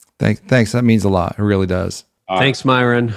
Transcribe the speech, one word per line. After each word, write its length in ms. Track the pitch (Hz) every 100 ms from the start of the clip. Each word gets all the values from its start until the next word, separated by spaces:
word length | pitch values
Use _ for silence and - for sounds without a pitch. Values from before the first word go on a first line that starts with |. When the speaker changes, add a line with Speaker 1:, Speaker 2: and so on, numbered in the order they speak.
| _ _
Speaker 1:
Thank-, 280 | 107 107 -
thanks. 240 | 127 104
That 120 | 120
means 200 | 120 113
a 40 | 98
lot. 280 | 95 87 -
It 40 |
really 240 | 104 95 92
does. 380 | 92 90 - - _ -
Speaker 2:
All 80 | 95
right. 80 |
Speaker 3:
Thanks, 200 | 135 123
Myron. 480 | 131 127 123 120 117